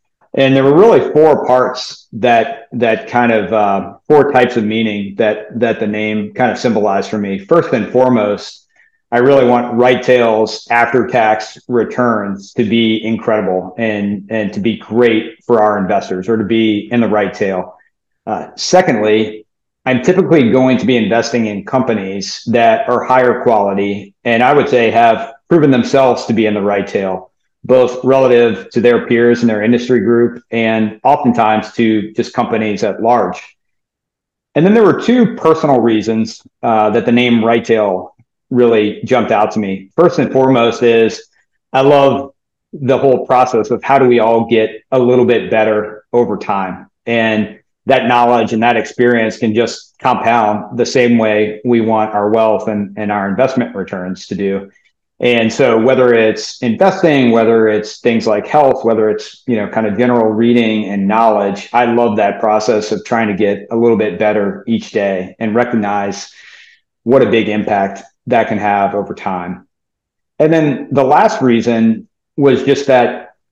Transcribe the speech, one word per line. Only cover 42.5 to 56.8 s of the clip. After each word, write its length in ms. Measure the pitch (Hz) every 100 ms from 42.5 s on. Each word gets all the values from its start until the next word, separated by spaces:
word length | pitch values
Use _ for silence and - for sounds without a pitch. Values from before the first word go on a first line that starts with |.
| _ _
the 260 | 170 127 131
whole 260 | 135 127
process 460 | - 123 127 117 104
of 140 | 123
how 160 | - 139
do 80 | 127
we 100 | 120
all 280 | 110 117 113
get 360 | 113 110 - -
a 80 | 131
little 280 | 123 123 120
bit 220 | 117 -
better 580 | 110 107 107 104 - _
over 240 | 120 113 101
time. 540 | - 98 95 92 - _ -
And 540 | 117 113 107 104 - _ _ -
that 200 | 131 117
knowledge 440 | 120 120 120 110
and 120 | 113
that 120 | 117 113
experience 600 | 107 - 123 120 110 -
can 160 | 120
just 420 | 107 117 - - _
compound 760 | - 123 - 117 107 104 - 117
the 80 |
same 340 | 120 131 120 120
way 420 | 110 107 107 -
we 160 | 127 120
want 320 | 110 110 107
our 180 | 104 104
wealth 360 | 113 110 104 104
and, 320 | 104 98 107
and 140 | 107
our 160 | 104 98
investment 480 | 95 131 127 120 101
returns 500 | 92 95 90 92 -
to 80 |
do. 340 | 95 98 98 98 _ _ _ _ -
And 320 | 127 120 113
so 280 | - 131 113
whether 320 | 117 131 123
it's 480 | 117 110 107 - -
investing, 680 | 123 107